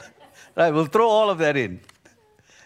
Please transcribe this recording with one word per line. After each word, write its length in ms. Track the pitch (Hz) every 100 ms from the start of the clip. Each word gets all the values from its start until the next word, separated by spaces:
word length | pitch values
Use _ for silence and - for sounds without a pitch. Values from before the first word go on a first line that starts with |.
| - _ - - - -
Right, 160 | 170
we'll 140 | 151 160
throw 220 | 214 233
all 220 | 214 214
of 100 | 170
that 180 | 151 143
in. 240 | 107 92 - _ _ _ _ _ _ _